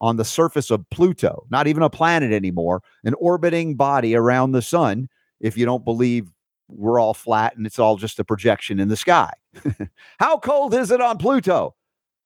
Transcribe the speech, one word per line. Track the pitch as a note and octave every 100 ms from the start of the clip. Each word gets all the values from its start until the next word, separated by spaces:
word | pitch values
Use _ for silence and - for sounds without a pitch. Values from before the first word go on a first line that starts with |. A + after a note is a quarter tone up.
on | A2+ A#2
the |
surface | A2+ - E3 D3+ C3
of | A2 F2
Pluto, | - F3+ F3 G#2 - B2
not | C3 D3
even | D3+
a | D#3+
planet | - E3 E3+ C3+
anymore, | G#2+ F#2+ F2 E2+ F2+ - _
an | A2+
orbiting | C#3 E3+ F3 E3+ E3+ E3 C#3
body | C#3 C#3 A#2
around | A#2 A#2 B2+ C3
the | C3
sun, | A#2 E3+ C#3+ G2+ C3 - _ _
if | A2 G#2
you | A#2+
don't | B2+
believe | A#2 A#2 B2 A#2+ F#2+ _ _ _ _
we're | - G#2 A#2+
all | A2
flat | A2 - A2 A2+
and | A#2 A2
it's | -
all | A2 G#2+
just | A2 -
a |
projection | G2 G#2+ A2 G#2 - G2
in | G2
the | A2
sky. | - F3 G#2+ - _ - D3 -
<laughs> | G2+ - - _
How | C4 D#4+
cold | - C#4+ C#4
is | A#3 A3+
it | B3
on | B3 A3
Pluto? | F3+ C4+ F#3+ E3+ D#2 - _ _ _ _